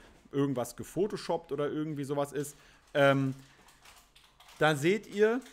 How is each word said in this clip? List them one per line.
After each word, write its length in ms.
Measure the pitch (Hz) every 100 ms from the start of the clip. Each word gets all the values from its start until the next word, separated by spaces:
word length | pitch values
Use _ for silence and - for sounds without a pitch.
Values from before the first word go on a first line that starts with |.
| - - -
irgendwas 440 | 139 139 127 117 -
gefotoshoppt 760 | 113 156 208 202 - 165 -
oder 160 | 139 147
irgendwie 360 | 151 156 143
sowas 280 | 135 143 139
ist. 240 | 143 143 - - - _
Ähm, 400 | 147 139 139 135 131 - - - - - - _ _ _ _ - -
da 160 | 156
seht 320 | 147 156 214 -
ihr, 360 | 202 214 247 -